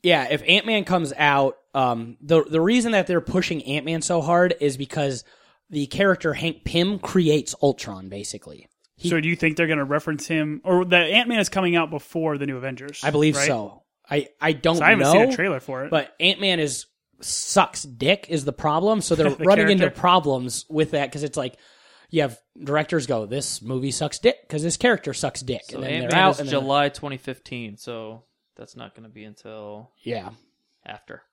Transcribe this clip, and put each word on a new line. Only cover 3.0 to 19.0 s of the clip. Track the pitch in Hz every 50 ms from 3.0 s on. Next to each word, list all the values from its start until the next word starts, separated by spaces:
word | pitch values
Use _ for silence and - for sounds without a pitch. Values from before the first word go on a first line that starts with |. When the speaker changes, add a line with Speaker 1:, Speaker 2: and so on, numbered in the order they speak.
| 180 -
Speaker 1:
they're | 180 165
pushing | 165 - - 185 175 - 175 147 -
Ant-Man | 127 139 151 131 156 165 160
so | - - 175 165
hard | 139 156 175 175 180 180 175 -
is | 147 143 131
because | 131 139 - - 156 143 139 131 117 - _ _ _ _ _ _ _ _ _
the | 175 147 143 -
character | - - 196 196 185 - - 160
Hank | 135 - 156 165 156 - _
Pym | - - 170 175 196 208 185
creates | - - - 190 170 151 151 151 - - - -
Ultron, | - 139 131 - - 117 101 92 95 95
basically. | 98 101 104 - - 101 - 82 76 - - _ _ _ _ _ _
He | _ - 175
Speaker 2:
So | 175 165
do | 156 165
you | 170
think | - 165 160 151
they're | 165 170
gonna | 156 160 147 139
reference | 135 143 151 - 165 156 143 - -
him, | 165 156 151 151 151 139 -
or | 185 180 180 185
that | 175 180 175 170 156
Ant-Man | 196 233 247 240 240 220
is | 190 -
coming | - 190 190 175 170
out | 170 165 156
before | 160 143 - - - 170 160 160 147 139
the | 143
new | 135 135
Avengers? | 127 127 135 127 123 135 147 147 -
Speaker 1:
I | - 147
believe | 147 147 151 156 147
Speaker 2:
right? | 139 139 151
Speaker 1:
so. | 135 - 104 98 - - _ _ _ _ _ -
I, | 147 147 139 - _ _
I | 147 160
don't | 156 131 - 165 165
Speaker 2:
So | 170 147
I | 170
haven't | 220 - 135
Speaker 1:
know, | 143
Speaker 2:
seen | 165 202 233 269
a | 254
trailer | 240 190 196 151 127
for | - - 131 127 135
it. | 156
Speaker 1:
but | 165 151 143 - _ _
Ant-Man | 160 185 190 - 202 196 180 165
is, | 156 143 123 - - _ _ _ _ _ _ _
sucks | - - - - - - - 190 175 - - - -
dick | 139 123 113 131 147 - - - -
is | 165 151 135
the | 143
problem, | 131 - - 151 147 160 185 208 220 208